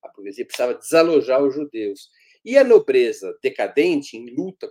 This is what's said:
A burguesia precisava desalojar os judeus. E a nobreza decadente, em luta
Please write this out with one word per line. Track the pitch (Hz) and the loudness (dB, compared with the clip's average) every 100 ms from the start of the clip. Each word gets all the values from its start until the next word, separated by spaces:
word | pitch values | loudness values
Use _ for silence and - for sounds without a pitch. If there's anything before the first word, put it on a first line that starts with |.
A | - | -20
burguesia | - 98 98 - | -18 -16 -12 -12
precisava | - 123 117 | -4 -4 -4
desalojar | - 165 165 156 131 131 | 0 2 4 2 2 0
os | 143 | 0
judeus. | 135 147 113 104 98 - _ _ _ - | -2 -10 -8 -8 -10 -18 _ _ _ 0
E | 269 | 2
a | |
nobreza | 262 220 - 127 120 220 92 87 | 6 6 6 2 2 -2 -12 -6
decadente, | 131 - 101 143 170 156 139 113 | -6 -4 -4 0 0 0 -6 -16
em | 120 127 | -12 -10
luta | 185 190 101 | -10 -12 -18